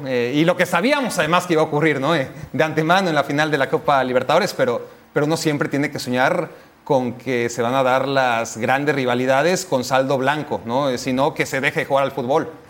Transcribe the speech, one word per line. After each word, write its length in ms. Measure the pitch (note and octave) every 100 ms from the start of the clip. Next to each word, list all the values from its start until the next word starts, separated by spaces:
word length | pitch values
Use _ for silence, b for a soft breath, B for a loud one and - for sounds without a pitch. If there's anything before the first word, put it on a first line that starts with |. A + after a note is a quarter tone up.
| C3+
eh, 260 | B2 A#2+ D3
y 100 | E3+
lo 100 | F3+
que 120 | E3+
sabíamos 500 | F3 A#3 C#4+ A#3 F3+
además 300 | D#3 F3 F3
que 60 |
iba 100 | D#3
a 20 | D#3
ocurrir, 340 | D3 D#3 C#3
¿no? 160 | C#3 E3
Eh, 140 | C3 B B
de 100 | -
antemano 460 | D#3+ D#3+ D#3+ F#3 F#3
en 60 | D3+
la 80 |
final 260 | C3+ C#3+ D#3
de 80 | D3
la 100 | C3
Copa 360 | D3+ D3 C#3
Libertadores, 500 | B2+ B2 B2 D#3+ G3
pero, 340 | - B2 A#2 - B B
pero 140 | D3+ D3
uno 120 | D#3+
siempre 320 | D#3+ D3 D3+
tiene 200 | C#3 C#3+
que 80 | C#3
soñar 520 | B2+ B2 C#3 F3+ D#3 B B B
con 300 | - C#3 B2
que 360 | A#2+ C3+ A#2+ A#2
se 140 | B2+
van 100 | A#2
a 80 | C3+
dar 260 | B2+ C3 C3+
las 500 | C3+ B2+ A#2 A2+ A2+
grandes 360 | A2+ C3+ D3
rivalidades 720 | C#3+ B2 B2 B2+ C3+ D#3+ F3+ -
con 180 | C3
saldo 360 | B2 C3 C3+ C3+
blanco, 420 | C3 D3+ - G#2 A#2
¿no? 260 | B2+ C#3+
Eh, 80 | A#2+
sino 340 | C3+ B2+ D3
que 140 | D3 C#3+
se 140 | C3+
deje 220 | C#3+ D#3
jugar 200 | C3 C#3
al 80 | C3+
fútbol. 400 | - B2 D#3 D#3+ -